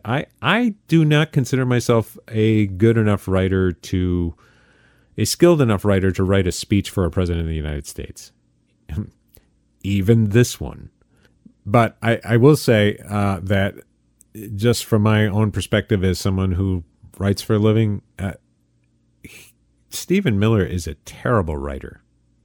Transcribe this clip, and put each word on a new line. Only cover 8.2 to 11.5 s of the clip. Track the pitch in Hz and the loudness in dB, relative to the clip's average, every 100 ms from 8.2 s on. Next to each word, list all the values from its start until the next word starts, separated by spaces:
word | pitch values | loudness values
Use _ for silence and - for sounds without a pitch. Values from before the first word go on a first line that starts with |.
| - _ _ _ _ _ - | -20 _ _ _ _ _ -14
<laughs> | 76 - _ _ _ _ _ _ _ | -12 -12 _ _ _ _ _ _ _
even | 98 101 95 113 107 | -4 -2 2 2 4
this | 117 123 - | 2 2 -2
one. | 69 - - _ _ _ _ _ - | -12 -12 -20 _ _ _ _ _ -20